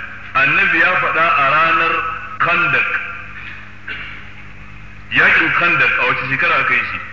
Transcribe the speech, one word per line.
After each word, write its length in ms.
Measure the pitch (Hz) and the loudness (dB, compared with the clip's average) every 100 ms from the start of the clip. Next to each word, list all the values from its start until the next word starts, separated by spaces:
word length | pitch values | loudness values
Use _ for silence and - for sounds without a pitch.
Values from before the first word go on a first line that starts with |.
| - - - - | -10 -12 -4 0
Annabi 420 | - 165 - 165 | 2 4 4 4
ya 140 | - 185 | 4 2
faɗa 240 | - - 165 | 0 2 2
a 120 | 165 170 | 4 4
ranar 440 | - 220 - 165 - - - - - | 4 4 4 2 0 -4 -6 -8 -2
Khandaq. 540 | - 170 - - - - - - - - - - - - - - - - - - - - - - - - - | 0 2 2 2 0 -2 -6 -12 -14 -14 -14 -14 -14 -14 -12 -10 -10 -12 -14 -16 -16 -16 -16 -16 -16 -16 -4
Yakin 420 | - 185 - - | 2 4 4 2
Khandaq 400 | - 170 170 - | 2 2 2 2
a 120 | - - | 2 0
wace 180 | - 131 | 0 -2
shekara 280 | 135 170 - | 0 2 2
aka 120 | - | 2
yi 120 | - - | 0 -2
shi? 140 | - - | -8 -10